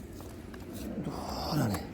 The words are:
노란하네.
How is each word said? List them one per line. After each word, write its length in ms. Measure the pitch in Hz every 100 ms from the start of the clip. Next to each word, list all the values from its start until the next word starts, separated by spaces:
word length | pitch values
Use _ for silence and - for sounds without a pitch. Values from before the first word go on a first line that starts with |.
| - - - - - - - - - -
노란하네. 720 | - - - - - 151 117 95 -